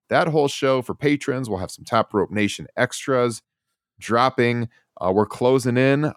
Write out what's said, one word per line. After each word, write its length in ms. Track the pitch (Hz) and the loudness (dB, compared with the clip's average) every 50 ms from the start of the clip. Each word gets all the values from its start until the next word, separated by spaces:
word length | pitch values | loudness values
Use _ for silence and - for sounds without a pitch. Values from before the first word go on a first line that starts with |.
| _ _ | _ _
that 200 | 113 139 175 170 | 0 0 0 2
whole 200 | 147 160 143 143 | 0 0 0 0
show 340 | - - - 135 131 131 123 | -2 -2 0 0 0 0 -2
for 120 | - - | -6 -8
patrons. 540 | - - 147 147 139 - - 131 131 131 110 | -2 0 0 0 0 -2 -4 -4 -4 -4 -4
We'll 100 | 101 92 | -4 -6
have 100 | 92 87 | -6 -8
some 140 | - - - | -10 -14 -8
Top 280 | - - 113 107 - - | -2 0 0 0 2 0
Rope 180 | 104 90 80 | 0 0 0
Nation 360 | 92 107 104 101 - - 78 - _ | 0 0 0 0 -2 -6 -12 -12 _
extras 680 | - 123 123 - - - - 131 127 123 120 107 - - _ _ _ _ _ _ _ _ _ _ _ | -2 -2 -2 -2 -8 -4 -2 0 0 0 0 -2 -6 -14 _ _ _ _ _ _ _ _ _ _ _
dropping. 720 | - - 110 117 123 131 - - 120 120 120 120 117 113 - _ _ _ _ - | -6 -2 2 4 4 2 4 2 2 2 2 0 -4 -6 -8 _ _ _ _ -4
Uh, 120 | - 90 95 | -2 0 2
we're 140 | 101 104 | 2 2
closing 500 | - - - 123 123 131 135 110 127 120 | 0 0 0 2 4 4 4 2 2 2
in 360 | 123 131 135 139 143 151 151 - | 2 4 4 2 2 0 -4 -4